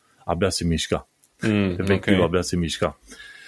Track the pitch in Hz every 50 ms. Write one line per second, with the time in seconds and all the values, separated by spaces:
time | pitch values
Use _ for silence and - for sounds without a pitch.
0 | _ _ _ _ - - 85 82 95 92 - - 85 85 82 78 - - - -
1 | - _ _ _ _ _ _ - - 113 107 104 101 95 87 90 95 98 98 95
2 | - - 101 90 87 82 87 90 87 - - 87 85 80 - - - 78 - _
3 | _ - - - - - - - -